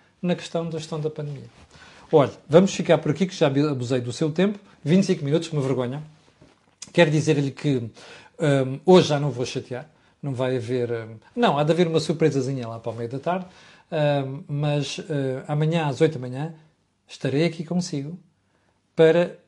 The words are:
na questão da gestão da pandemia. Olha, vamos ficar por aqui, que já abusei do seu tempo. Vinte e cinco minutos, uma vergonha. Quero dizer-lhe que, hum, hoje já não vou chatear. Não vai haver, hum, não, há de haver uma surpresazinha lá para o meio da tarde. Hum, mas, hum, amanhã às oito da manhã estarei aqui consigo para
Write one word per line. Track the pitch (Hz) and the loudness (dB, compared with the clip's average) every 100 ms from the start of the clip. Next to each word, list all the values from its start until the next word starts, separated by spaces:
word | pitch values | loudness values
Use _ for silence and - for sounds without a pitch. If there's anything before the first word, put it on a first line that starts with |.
| _ _ | _ _
na | 180 165 | -4 -4
questão | - 175 165 | -4 -6 -6
da | 160 | -8
gestão | 156 160 | -8 -6
da | 151 | -6
pandemia. | 151 147 139 120 - - - - - - | -6 -10 -12 -16 -20 -20 -20 -20 -20 2
Olha, | 156 123 - - | 4 4 0 4
vamos | 151 190 | 6 6
ficar | - 175 156 | 2 2 2
por | 156 | 2
aqui, | 147 185 | -2 -2
que | |
já | - 156 | 2 2
abusei | 135 151 131 120 127 | 2 0 -2 -2 -2
do | 120 | -4
seu | 120 160 | -4 -2
tempo. | 151 196 208 - _ | 0 0 -2 -12 _
Vinte | 143 180 | 2 2
e | 190 | 2
cinco | 170 | 0
minutos, | 143 160 165 | 0 -2 -2
uma | 151 | -4
vergonha. | 131 127 123 139 156 _ _ _ _ _ _ - - | -2 -2 -4 -6 -12 _ _ _ _ _ _ -20 -2
Quero | - 165 | 4 4
dizer-lhe | 156 139 147 139 | 4 2 2 0
que, | 131 151 131 | -2 -2 -2
hum, | 117 - - - - - 156 139 131 139 - | -4 -12 -20 -20 -20 -4 2 2 0 0 6
hoje | 180 139 | 8 6
já | 147 | 0
não | 147 | -2
vou | 117 | -4
chatear. | 123 131 - 123 147 _ _ _ | -6 -8 -8 -12 -14 _ _ _
Não | 143 | -8
vai | 123 131 131 | -4 -2 -2
haver, | 110 127 120 | -2 -4 -2
hum, | 117 110 113 _ | -6 -10 -16 _
não, | - 233 143 | 0 0 2
há | |
de | 151 | 2
haver | 170 170 | 2 2
uma | 160 | 0
surpresazinha | 156 160 160 135 127 139 117 | 0 0 2 2 -2 -4 -6
lá | 113 | -10
para | 117 | -10
o | |
meio | 113 117 | -8 -8
da | 135 | -6
tarde. | - 185 180 - - - - | -4 -6 -6 -18 -20 -20 -8
Hum, | 160 147 143 135 139 185 | -2 0 0 -4 -8 -8
mas, | 143 147 147 139 - | -4 -2 -2 -4 -8
hum, | - 143 135 131 143 | -6 -4 -4 -4 -4
amanhã | 147 156 170 151 | -2 0 0 -2
às | 123 | 2
oito | 160 | 0
da | 147 | 0
manhã | 123 127 160 156 _ _ _ _ _ | -8 -8 -10 -12 _ _ _ _ _
estarei | - 135 135 | -8 -4 0
aqui | 170 170 | 0 -2
consigo | 160 175 175 147 143 180 _ _ _ _ _ _ _ - | -6 -4 -4 -6 -8 -14 _ _ _ _ _ _ _ 4
para | 160 165 175 - | 6 6 0 -4